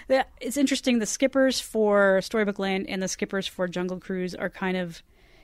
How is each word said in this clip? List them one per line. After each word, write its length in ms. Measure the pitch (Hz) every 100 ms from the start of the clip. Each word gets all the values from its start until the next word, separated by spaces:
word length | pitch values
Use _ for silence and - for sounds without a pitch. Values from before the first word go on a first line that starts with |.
| -
The, 180 | 262 - -
it's 160 | - 269
interesting, 400 | 269 262 269 240
the 80 | 208
skippers 540 | - 269 269 262 254
for 600 | - 220 208 202 196 190
Storybook 340 | - 226 208 202
Land 320 | 190 190 -
and 140 | 190
the 40 | 185
skippers 380 | - 202 196 185
for 200 | - 180
Jungle 320 | 175 180 180
Cruise 340 | - 190 185
are 160 | - 190
kind 260 | - 190 185
of 280 | 175 165 - _ _ _